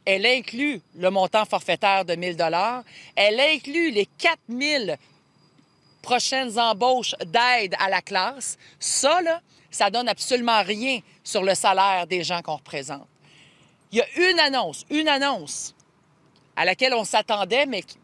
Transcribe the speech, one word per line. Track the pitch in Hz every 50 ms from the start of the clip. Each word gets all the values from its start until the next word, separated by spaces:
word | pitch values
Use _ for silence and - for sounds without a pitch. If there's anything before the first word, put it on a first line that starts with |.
| -
elle | 196 190 190 202
inclut | 240 254 233 - - 226 240 285 294 269 180 - _ -
le | 165 180 185
montant | 196 196 190 180 - 214 214
forfaitaire | - 214 180 - - 170 - 220 196 196 196 190
de | 170 170
mille | 165 180 180 175
dollars, | 160 170 160 165 175 196 226 247 254 233 - - - - - -
elle | - 202 208 214 247
inclut | 277 311 311 262 - 269 285 339 330 320
les | 226 202 202 - _ -
quatre | - 330 320 - _ -
mille | 233 247 277 302 302 277 220 175 151 - _ _ _ _ _ _ _ _ _ _ _ _ _ _ _ _ _ _ _ _
prochaines | - - 247 240 - - 262 262 262 240 196 233
embauches | 233 226 214 190 240 254 254 247 - - - - -
d'aide | 170 160 233 240 247 247 240 208 180 180 -
à | 196 190
la | 190 180
classe. | - - 202 185 185 226 277 269 - - - - - - - -
Ça, | - - - - - 277 320 359
là, | 349 330 330 339 _ _ _ _ _ _
ça | - - 208 202
donne | 196 240 247 226
absolument | 202 - - - 262 247 240 240 226 214
rien | 190 175 220 208 240 262 262 214 - _ _ _
sur | - - - 208
le | 185 196 180
salaire | - - 208 185 190 196 202 190 180 175
des | 156 180 180 160
gens | 147 180 170
qu'on | 160 165 151
représente. | 147 - - - 147 131 139 143 139 - _ _ _ _ _ _ _ - _ _ _ _ _ _ _ _ -
Il | 196 226
y |
a | 285 - - 294 349 370
une | 359 330
annonce, | 302 277 269 254 208 160 143 - - -
une | 294 302 311 311
annonce | 285 262 277 285 254 196 147 - - - - - - _ _ _ _ _ _ _ _ _ _ _ _ _ _ _ -
à | - 165
laquelle | 180 185 - 254 262 254
on | 226 202
s'attendait, | - - 214 208 - 220 208 196 180 220 269 294
mais | 277 240 185
qui, | - - - _